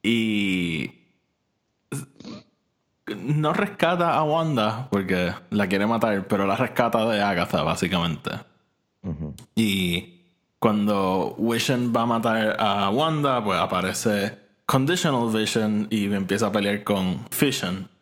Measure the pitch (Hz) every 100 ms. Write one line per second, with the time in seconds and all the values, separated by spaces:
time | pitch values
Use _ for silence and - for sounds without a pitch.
0 | 104 117 113 104 101 92 87 80 - -
1 | _ _ _ _ _ _ _ _ _ 139
2 | - _ - 214 _ _ _ _ _ _
3 | - 104 107 151 151 180 202 - 165 175
4 | 170 139 151 160 160 131 107 113 131 101
5 | 92 92 87 90 - 104 95 98 107 113
6 | 113 98 95 101 98 98 123 - 117 113
7 | 113 104 101 90 87 82 78 80 90 90
8 | 85 73 - - - _ _ _ _ _
9 | 95 76 78 - - - 110 98 90 85
10 | - - _ _ _ _ 117 104 104 101
11 | 95 95 - - 113 117 - 123 123 117
12 | 117 117 113 110 110 - 107 101 98 113
13 | 160 156 143 127 104 87 87 90 92 98
14 | 113 104 101 - _ _ - 135 139 180
15 | 165 131 117 110 107 117 107 107 104 110
16 | 101 101 92 101 107 104 101 101 - 98
17 | 92 90 - - 143 127 90 92 - _